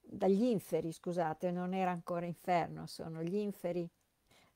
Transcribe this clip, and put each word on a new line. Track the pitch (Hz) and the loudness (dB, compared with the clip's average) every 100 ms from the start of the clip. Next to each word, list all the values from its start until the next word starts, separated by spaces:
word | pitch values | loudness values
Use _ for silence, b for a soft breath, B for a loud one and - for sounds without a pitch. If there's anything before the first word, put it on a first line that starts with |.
dagli | - - 190 196 247 | -16 0 4 6 6
inferi, | 202 - 160 165 | 2 0 -2 -2
scusate, | 160 180 175 160 156 180 | -4 -4 0 0 0 -2
non | 175 180 190 | 0 0 0
era | 185 | 0
ancora | 175 - 175 175 | 0 -4 -4 -4
inferno, | 170 - 175 160 156 160 | -6 0 2 2 -4 -10
sono | - 160 160 | -10 -8 -4
gli | 165 202 | -2 0
inferi, | 208 196 175 175 170 - _ _ _ b b | -2 -4 -4 -2 -4 -8 _ _ _ b b